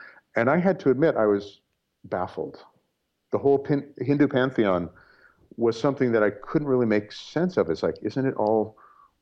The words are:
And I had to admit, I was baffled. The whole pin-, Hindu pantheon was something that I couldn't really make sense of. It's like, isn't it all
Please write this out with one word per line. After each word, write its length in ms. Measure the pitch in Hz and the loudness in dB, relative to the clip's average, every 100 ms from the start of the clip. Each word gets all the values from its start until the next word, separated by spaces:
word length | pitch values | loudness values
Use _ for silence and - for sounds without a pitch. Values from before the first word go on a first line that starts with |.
| - - _ - | -20 -20 _ -2
And 140 | 120 | 0
I 80 | 160 | 2
had 220 | 185 185 | 0 0
to 80 | 139 | 0
admit, 240 | 127 160 110 | 2 2 2
I 100 | 107 | 2
was 360 | 101 101 - _ _ _ _ 95 | 0 -2 -16 _ _ _ _ -10
baffled. 580 | 98 92 - 78 - - _ _ _ _ _ _ | -8 -6 -8 -10 -12 -20 _ _ _ _ _ _
The 60 | 104 | -2
whole 200 | 139 139 | 2 2
pin-, 340 | 139 143 139 - | 0 -2 -4 -6
Hindu 300 | 123 143 139 | -2 2 2
pantheon 640 | 131 131 127 104 90 85 - - _ _ _ _ - | 2 0 2 2 2 -2 -10 -20 _ _ _ _ -2
was 220 | 117 113 | -2 0
something 320 | 147 135 127 | -2 0 2
that 120 | 113 | 4
I 60 | 104 | 2
couldn't 380 | - - 160 143 | 0 -4 -2 0
really 180 | 127 117 | 2 2
make 260 | 104 101 | 0 -2
sense 460 | - - 151 180 180 | -10 -8 -2 0 0
of. 120 | 82 | 0
It's 140 | 80 | 0
like, 140 | 87 - | -2 -4
isn't 240 | 107 135 131 | -6 -2 -2
it 100 | 127 | 0
all 420 | 107 110 110 - - _ _ _ | 2 2 0 -6 -20 _ _ _